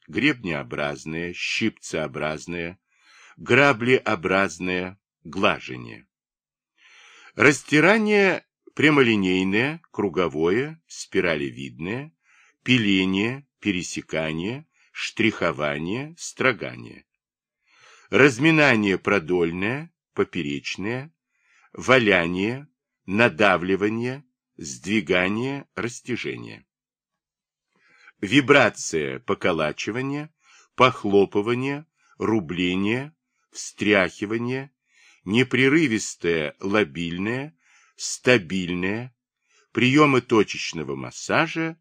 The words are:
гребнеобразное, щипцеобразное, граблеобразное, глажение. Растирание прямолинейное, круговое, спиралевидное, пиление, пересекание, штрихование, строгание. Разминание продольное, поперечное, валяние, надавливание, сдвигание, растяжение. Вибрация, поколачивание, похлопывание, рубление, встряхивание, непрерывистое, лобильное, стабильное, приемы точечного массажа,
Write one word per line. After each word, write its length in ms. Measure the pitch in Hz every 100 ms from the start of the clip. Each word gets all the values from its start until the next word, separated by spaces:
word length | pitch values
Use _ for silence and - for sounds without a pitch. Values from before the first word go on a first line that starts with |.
| -
гребнеобразное, 1300 | 76 143 127 98 76 62 71 73 69 78 80 87
щипцеобразное, 1400 | 87 - - 110 - - 82 76 67 76 78 80 85 85 92 _ _ _ _ - -
граблеобразное, 1600 | - 120 143 120 120 127 - 104 87 92 98 80 92 90 92 95 _ _
глажение. 840 | 82 92 101 73 - 64 - 55 _ _ _ _ _ _ _ _ _ - - - -
Растирание 1120 | - 127 143 - 151 165 220 214 208 190 165 - _ _
прямолинейное, 1080 | - 151 147 120 110 95 92 95 101 131 165 -
круговое, 880 | - 101 82 85 71 82 104 143 160 _
спиралевидное, 1300 | - - - 87 78 69 60 67 60 85 120 151 _ _ _ _ _
пиление, 840 | - 123 104 95 95 95 110 135 143 _
пересекание, 1080 | 104 90 82 - - 78 78 80 92 131 160 _ _
штрихование, 1200 | - - - 110 - 90 69 73 71 82 113 147 170
строгание. 840 | - - 131 101 73 - 57 - _ _ _ _ _ _ _ _ _ - _
Разминание 880 | 98 143 113 156 160 147 113 104 90
продольное, 920 | - 101 78 90 85 87 101 135 165 _ _
поперечное, 1000 | - 98 92 76 71 - - 98 123 147 _ _ _ _ _ _
валяние, 960 | - 85 131 107 95 85 90 101 131 147 _ _ _ -
надавливание, 1200 | 101 120 156 104 90 90 95 104 113 123 131 - _ _ -
сдвигание, 1080 | - 64 78 110 78 90 92 107 131 139 -
растяжение. 920 | - 113 - - 117 143 - 113 110 _ _ _ _ _ _ _ _ _ _ _ _ _ _ - _
Вибрация, 1000 | 101 135 123 143 110 - - 82 69 65
поколачивание, 1120 | - 98 98 82 76 71 - 113 135 143 151 _ _ _ _ -
похлопывание, 1120 | 127 - 104 101 95 104 104 120 135 143 160 _ _ -
рубление, 960 | 98 110 82 87 90 92 101 120 143 - _ _ _
встряхивание, 1200 | - - - 104 101 90 - 101 113 120 131 143 _ _ _ _ _
непрерывистое, 1300 | 90 110 127 120 135 156 151 107 - - 87 82 73 -
лобильное, 960 | 98 107 90 80 85 85 101 123 147 - _ _ _ -
стабильное, 1160 | - - 123 123 82 92 87 90 92 107 123 - _ _ _ _ _
приемы 480 | - 123 139 147 131
точечного 760 | - 110 95 - - 82 69 69
массажа, 840 | 62 - - 110 156 165 165 165